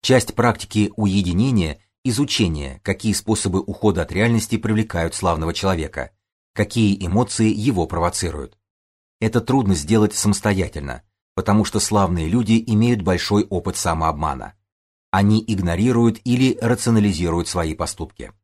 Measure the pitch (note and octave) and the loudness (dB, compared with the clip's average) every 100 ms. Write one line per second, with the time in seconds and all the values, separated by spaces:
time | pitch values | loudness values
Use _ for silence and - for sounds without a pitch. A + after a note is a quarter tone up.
0 | - C3 - - A#2+ G#2+ - G#2+ G#2 - | 4 2 2 0 0 0 -4 0 0 0
1 | G#2 G2 F2 F2 C3 A2+ E2 D2 _ _ | 0 0 0 0 2 2 0 -6 _ _
2 | C3 A2+ D3 - F#2+ D2+ C#2 C2+ - F#2+ | -4 -2 -2 0 0 -2 -8 -10 -6 -4
3 | A2 G2 - G#2+ G2+ F#2 - G2 G#2+ F#2 | -2 -2 0 -2 0 -2 -4 -2 0 0
4 | E2+ F#2 A2+ A2+ - A2 G#2+ G#2+ G#2+ F2 | -2 0 2 0 0 -4 0 -2 -2 -2
5 | E2 - F#2 E2 D#2+ E2 G2 F2+ D2 - | -4 -2 -2 0 -2 -2 -2 -2 -4 -8
6 | C2+ _ _ _ _ - G2+ A#2 G#2+ G2 | -12 _ _ _ _ -4 -2 2 2 2
7 | F2 G2 B2 - A2 G#2+ A2+ G2 D#2+ E2 | 0 -2 -2 0 0 2 0 0 -2 -2
8 | - - F2 D2 C2+ _ _ _ _ _ | -2 -2 -6 -6 -12 _ _ _ _ _
9 | _ _ A2+ A#2+ A2+ C3+ G#2 F2 D2 A2 | _ _ 0 0 2 0 2 0 2 4
10 | G#2 - G#2 G2+ G#2 F#2+ E2+ - C2+ B1 | 4 2 0 0 0 0 -2 -6 -10 -12
11 | _ _ _ - F#2 G#2 G2+ G2+ - G#2 | _ _ _ -6 2 2 2 -2 0 2
12 | F#2+ F2 D#2+ A2+ G#2+ A2+ A2+ G#2+ A#2 A#2+ | 2 0 0 -2 2 0 2 2 2 2
13 | F2+ F2+ - G2+ - F#2 F#2 - F2 D#2+ | 0 -2 2 0 0 -4 -4 -4 -2 0
14 | D#2+ D2 D#2 C2+ G1+ _ _ _ _ _ | -2 -2 -4 -6 -12 _ _ _ _ _
15 | _ F#2+ G2+ G#2+ A2 G2+ F2 E2+ A#2 A#2 | _ 2 4 4 2 -2 -2 0 2 4
16 | A#2 A2 - B2 C3 - A#2 A#2+ - A2+ | 2 2 -2 2 2 2 0 0 2 4
17 | G#2 E2 F2 E2+ E2+ F2+ D#2+ D2+ E2 - | 4 0 0 -2 -2 -2 -4 -4 -6 -6
18 | D#2+ _ G#1 _ | -12 _ -18 _